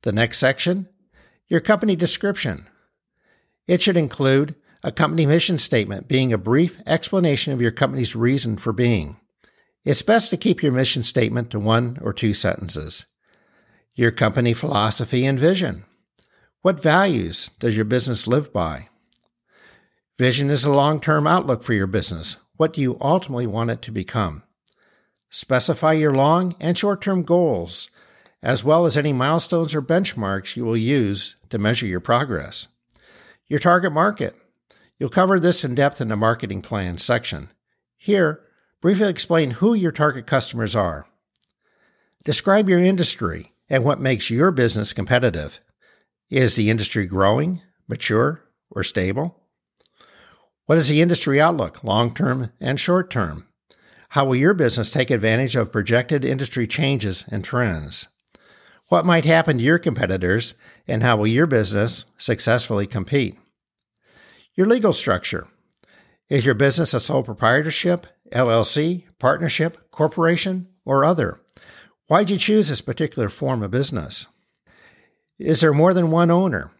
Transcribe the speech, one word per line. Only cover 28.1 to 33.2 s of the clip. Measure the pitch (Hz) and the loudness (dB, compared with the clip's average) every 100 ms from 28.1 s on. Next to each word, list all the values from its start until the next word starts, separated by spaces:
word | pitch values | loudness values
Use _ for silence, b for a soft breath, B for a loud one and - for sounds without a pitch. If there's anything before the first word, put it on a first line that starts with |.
| b b b | b b b
as | - 127 | -4 -2
well | 139 160 170 | 2 2 4
as | 139 | 2
any | 147 | 0
milestones | 131 135 165 - 170 160 151 | 0 0 0 0 -2 -2 -4
or | |
benchmarks | 131 165 190 - 101 98 - - | 0 0 0 -4 -4 -4 -6 -6
you | 117 | -2
will | 113 | 0
use | 113 143 107 98 - - _ | 0 0 0 -2 -8 -14 _
to | 113 | -2
measure | 104 117 107 | 0 0 -2
your | 90 | -4
progress. | - 120 139 87 - - - _ _ b b b | 0 0 0 -6 -6 -10 -10 _ _ b b b